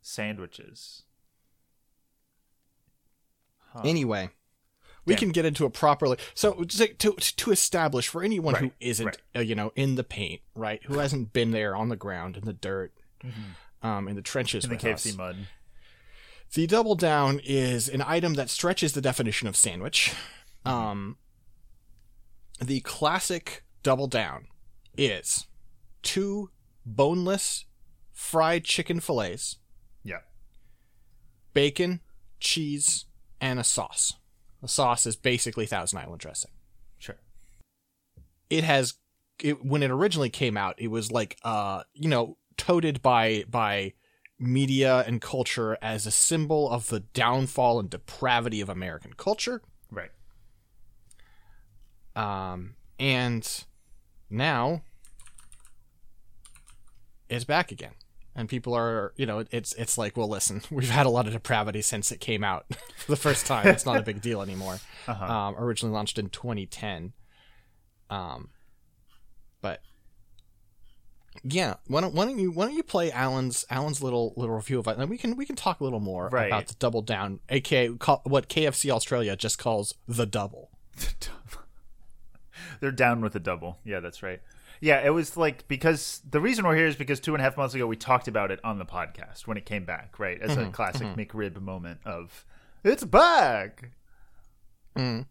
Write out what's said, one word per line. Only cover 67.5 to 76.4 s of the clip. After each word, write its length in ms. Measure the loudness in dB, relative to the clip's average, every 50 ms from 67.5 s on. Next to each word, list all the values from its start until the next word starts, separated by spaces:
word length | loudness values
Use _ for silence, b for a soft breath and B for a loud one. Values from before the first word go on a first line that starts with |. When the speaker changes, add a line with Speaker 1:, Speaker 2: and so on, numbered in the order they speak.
| b b b b b b b _ _ _ _ _
Speaker 2:
Um, 400 | -8 -8 -6 -8 -10 -12 -14 -16 -20 -20 -20 -20 -20 _ _ _ _ _ _ _ -20 -20 -20 -20 -20 -20 -20 -20 _ _ -8
but 180 | -8 -8 -8 -12 -20 -20 _ _ -20 _ -20 -20 _ -20 -20 -20 _ _ _ _ _ _ -20 -20 -20 -20 -20 -20 -20 -20 -20 -20 -20 -20 -12 -8
yeah, 320 | -2 0 0 0 0 -2 -6 -6
why 160 | -2 0 0 2
don't, 120 | 2 2
why 120 | 2 0
don't 120 | 2 2 0
you, 120 | 0 0 2
why 140 | 0 0
don't 80 | 0 0
you 60 | -2 -4
play 280 | 0 0 0 0 0
Alan's, 540 | 0 0 0 0 2 0 0 0 -2 -4 -4 -4
Alan's 320 | -4 -2 -2 -2 -2 -2 -2
little, 320 | 0 0 0 0 0 -2
little 180 | -4 -4 -2 -2
review 240 | -4 -2 -2 -2 0
of 80 | 0 0
it, 100 | 0 0
and 100 | -2 -4
we 80 | -4
can, 200 | -4 -2 -2 -2
we 100 | -2 -4
can 100 | -6 -6
talk 240 | -2 0 -2 0 0
a 40 | -2
little 160 | -2 -2 -2
more 280 | -2 -2 -2 -2 -2 2
Speaker 1:
Right. 180 | 2 2